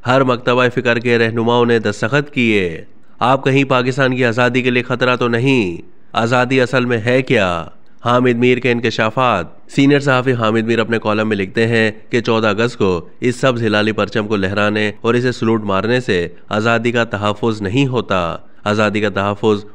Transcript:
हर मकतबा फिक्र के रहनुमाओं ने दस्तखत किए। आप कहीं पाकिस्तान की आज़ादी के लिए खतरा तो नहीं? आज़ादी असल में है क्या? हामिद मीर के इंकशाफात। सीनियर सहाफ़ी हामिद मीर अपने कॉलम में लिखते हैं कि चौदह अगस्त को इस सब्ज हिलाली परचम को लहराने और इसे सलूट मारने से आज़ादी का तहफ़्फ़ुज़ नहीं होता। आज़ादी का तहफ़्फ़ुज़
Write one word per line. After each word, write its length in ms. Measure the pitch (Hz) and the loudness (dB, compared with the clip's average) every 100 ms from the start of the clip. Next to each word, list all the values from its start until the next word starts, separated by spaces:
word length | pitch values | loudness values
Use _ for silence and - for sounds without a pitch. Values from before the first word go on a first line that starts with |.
| - | 2
हर 180 | 131 | 2
मकतबा 440 | 131 120 120 123 123 | 2 0 0 2 2
फिक्र 300 | 123 123 117 | 0 0 0
के 180 | 123 117 | 2 2
रहनुमाओं 480 | 117 117 113 120 120 | 2 0 0 2 4
ने 140 | 117 | 2
दस्तखत 500 | 104 101 113 143 143 | 0 -2 -2 -2 -2
किए। 560 | - 117 104 90 80 - - - - | 0 2 2 0 -6 -14 -20 -20 -4
आप 200 | 117 135 | 0 2
कहीं 200 | 135 135 135 | 2 2 2
पाकिस्तान 480 | 127 123 123 135 127 | 2 0 0 0 2
की 80 | 123 | 0
आज़ादी 360 | 113 123 127 | 2 2 2
के 100 | 127 | 2
लिए 120 | 123 | 0
खतरा 320 | 120 123 127 123 | -2 -2 0 0
तो 120 | 123 | 0
नहीं? 520 | 117 131 131 95 85 - - - 101 | 2 2 2 2 -4 -12 -18 -6 -2
आज़ादी 440 | 117 127 123 131 | 0 2 2 2
असल 260 | 123 135 123 | 2 0 0
में 120 | 120 | -2
है 220 | 110 123 | 0 0
क्या? 260 | 135 120 95 85 - - - - | 2 2 2 -2 -6 -16 -20 -8
हामिद 340 | 117 123 123 117 | 0 2 2 4
मीर 220 | 123 123 | 2 2
के 120 | 123 | 2
इंकशाफात। 840 | 120 110 110 110 135 127 101 85 - - | 0 0 0 -2 2 0 0 -2 -12 -6
सीनियर 320 | - 139 143 | 2 4 4
सहाफ़ी 300 | 139 127 127 | 2 0 2
हामिद 320 | 120 110 113 110 | 0 2 0 0
मीर 140 | 113 | 0
अपने 180 | 110 113 | 0 0
कॉलम 280 | 110 104 110 | 0 0 0
में 100 | 104 | -2
लिखते 280 | 95 113 113 | -2 0 2
हैं 440 | 117 110 - - | 2 0 -2 -4
कि 100 | - | -2
चौदह 280 | 123 113 110 | 0 0 2
अगस्त 260 | 101 120 - | 0 -2 0
को 140 | 98 87 82 - | 0 0 -4 -4
इस 200 | 123 117 | -4 0
सब्ज 220 | 135 117 | 0 0
हिलाली 280 | 117 104 107 | 0 2 0
परचम 320 | 107 98 117 104 | 0 -2 -2 -2
को 100 | 107 | 0
लहराने 560 | 95 101 104 104 107 101 | 0 0 0 0 -2 -2
और 120 | 117 120 | 0 0
इसे 160 | 127 | 0
सलूट 300 | 120 113 113 104 | -2 0 0 0
मारने 360 | 95 107 127 | -2 0 -2
से 180 | 123 92 85 - - | 0 -2 -2 -8 -6
आज़ादी 400 | 104 110 117 117 | -2 0 0 0
का 140 | 120 117 | 0 -2
तहफ़्फ़ुज़ 560 | 101 104 101 117 107 | -2 -2 -2 -2 -2
नहीं 220 | 98 120 139 | -2 0 0
होता। 560 | 123 98 95 85 80 - - 104 | -2 -2 -2 -2 -6 -12 -8 -2
आज़ादी 340 | 104 107 104 | 0 0 0
का 80 | 104 | -2
तहफ़्फ़ुज़ 540 | 98 101 101 110 104 - | 0 -2 0 0 0 -4